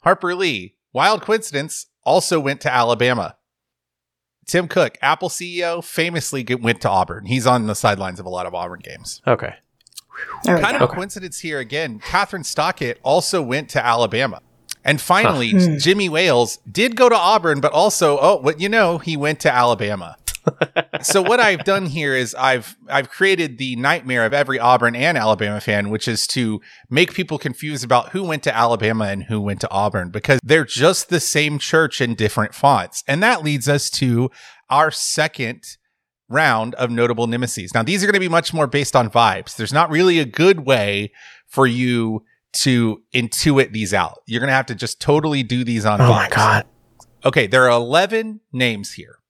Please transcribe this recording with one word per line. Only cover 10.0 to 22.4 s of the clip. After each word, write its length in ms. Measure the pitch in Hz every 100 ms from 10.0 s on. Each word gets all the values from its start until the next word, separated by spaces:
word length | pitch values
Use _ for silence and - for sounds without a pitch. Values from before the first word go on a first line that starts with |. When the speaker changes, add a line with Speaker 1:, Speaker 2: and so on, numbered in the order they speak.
| _ - - -
Speaker 3:
There 120 | - 175
we 40 |
Speaker 1:
Kind 160 | 190 285
Speaker 3:
go. 60 |
Speaker 1:
of 60 | 123
a 40 |
coincidence 460 | - 196 202 185 -
here 180 | 165 147
again. 420 | 120 139 160 107
Catherine 420 | - 175 202 190
Stockett 560 | 151 - 160 185 127 -
also 380 | - 160 165 185
went 280 | 131 131 147
to 140 | 147
Alabama. 560 | 120 117 117 117 131 92 _ _ _ -
And 160 | - 143
finally, 500 | - 185 226 156 117
Speaker 2:
Huh. 80 | 202 180
Speaker 3:
Hmm. 120 | 151
Speaker 1:
Jimmy 300 | 139 196 190
Wales 500 | 156 185 123 117 - -
did 260 | 104 240 226
go 120 | 247
to 60 | 226
Auburn, 440 | 185 220 165 147
but 100 | 143
also, 460 | 147 156 - 160 139
oh, 160 | 147 196
what, 200 | 131 151
you 80 | 190
know, 300 | 226 190 170
he 180 | - 156
went 220 | 147 156
to 120 | 151
Alabama. 640 | 123 123 113 104 101 85 - - -
Speaker 2:
<laughs> 120 | - - 165 - - -
Speaker 1:
So 180 | - 202
what 180 | 180 240
I've 240 | 226 180
done 220 | - 196 185
here 280 | 143 147
is 180 | 131 123
I've, 400 | -